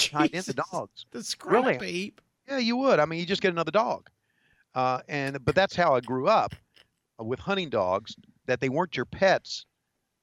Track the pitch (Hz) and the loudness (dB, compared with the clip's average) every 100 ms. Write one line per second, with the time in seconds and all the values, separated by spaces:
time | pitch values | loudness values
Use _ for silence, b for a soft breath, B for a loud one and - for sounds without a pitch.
0 | - 147 151 170 190 135 156 175 107 - | 0 2 0 0 -6 -6 -6 -6 -8 -12
1 | - - - - - 214 262 131 90 175 | -16 -12 -10 -10 0 2 2 0 -4 -6
2 | 202 - _ _ - 269 226 240 269 180 | -6 -10 _ _ -8 -2 0 0 4 4
3 | 151 165 175 190 190 170 165 180 233 147 | 4 0 -4 0 0 0 0 2 0 -2
4 | - _ _ _ _ _ _ 131 127 127 | -8 _ _ _ _ _ _ -2 0 0
5 | - 147 139 139 127 151 196 - 170 127 | -4 -6 -4 -4 0 2 2 2 4 4
6 | 123 127 147 214 104 - _ b b _ | 2 -2 2 2 2 -4 _ b b _
7 | _ - 110 123 - 196 165 113 92 95 | _ -12 -6 -6 -2 -4 -2 0 0 0
8 | 110 - - _ - 127 135 139 180 - | -4 -14 -20 _ -4 -2 0 -2 -2 -4
9 | 151 - 190 156 - - - _ _ _ | -6 2 4 4 0 -12 -14 _ _ _
10 | _ _ | _ _